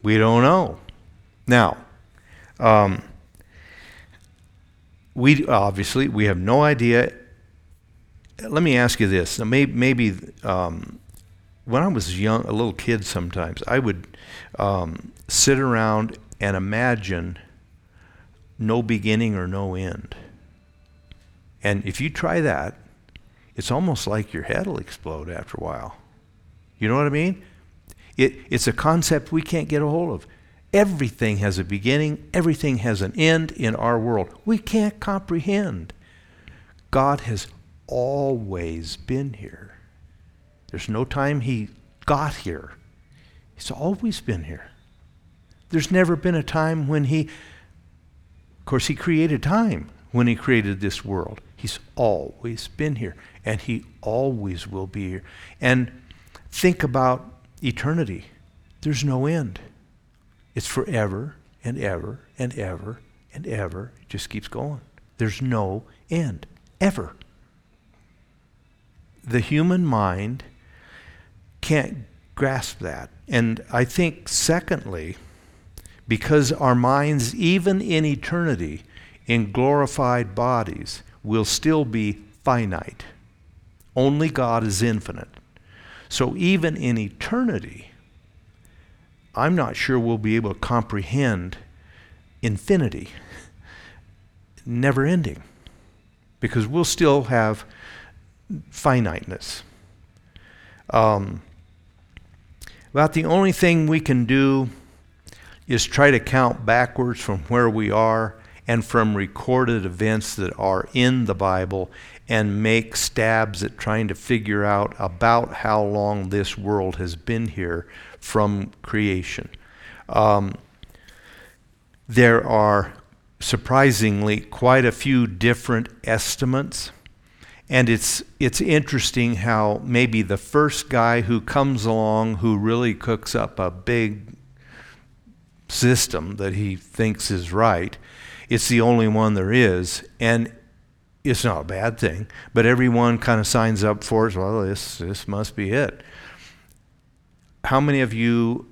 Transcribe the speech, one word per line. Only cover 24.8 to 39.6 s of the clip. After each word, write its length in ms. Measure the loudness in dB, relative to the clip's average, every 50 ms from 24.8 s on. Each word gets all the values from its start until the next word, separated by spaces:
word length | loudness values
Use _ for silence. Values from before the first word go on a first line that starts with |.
| -10 -12 -14 -14 -12 -10 -10 -10 -10 -12
after 260 | -12 -12 -12 -12 -12 -10
a 60 | -8
while. 320 | -8 -8 -10 -10 -14 -16 -18 -20 _ _ _ _ _ _ _ _ -20 -20 -20 _ _ _ -4
You 100 | 0 0
know 80 | 2
what 100 | 2 2
I 40 | 2
mean? 320 | 0 0 0 0 -2 -4 -10 -20 -20 -20 -20 -20 -20 -20 _ -20 -20 -20 -20 -8 -2
It, 200 | 2 2 2 0 -2 -8 -4
it's 160 | -2 0 0
a 60 | 0 -2
concept 600 | 0 2 2 2 2 2 2 0 0 0 -2 -4
we 100 | -2 -2
can't 260 | -2 -2 -4 -2 -2
get 140 | -2 0 0
a 40 |
hold 240 | 0 0 -2 -2 -4
of. 160 | -6 -8 -10 -14 -20 -20 -20 -20 _ _ _ _ 4
Everything 680 | 4 4 4 2 -2 -2 -4 -2 -2 -2 0 0 0
has 200 | 0 0 0 -2
a 60 | -4
beginning. 640 | -4 -4 -2 0 0 2 2 2 0 -4 -6 -8 -4 -2
Everything 440 | 0 2 2 0 0 0 -2 0 0
has 220 | 0 0 0 0
an 120 | -2 -4 0 2
end 340 | 4 4 4 2 0 -4 -6
in 220 | -4 -2 -2 -2
our 220 | 0 0 0 0 0
world. 300 | 0 0 0 -2 -2 -4 -8 -8 -4
We 140 | -2 -2 -2
can't 420 | -2 -2 0 0 0 0 -2 -6
comprehend. 920 | -6 -6 -6 -6 -4 -4 -4 -4 -2 -2 -2 -2 -2 -4 -6 -8 -10 -12 -16 -20 -20 -20 -20 -20 _ _ _ -20 -20 -20 -20 -20 -20 -20 -20 -20 _ _
God 320 | 0 2 2 2 2 0 -2
has 240 | -6 -6 -6 -8 -10 -18 -20 -20 -20 -20 -20 _
always 1120 | -8 -4 -2 -2 -2 -2 -2 0 -2 -2 -2 -4 -6 -6 -6 -4 -6 -6 -8 -10 -10 -12
been 380 | -12 -6 -4 -4 -4 -4 -6 -10
here. 420 | -12 -14 -16 -16 -18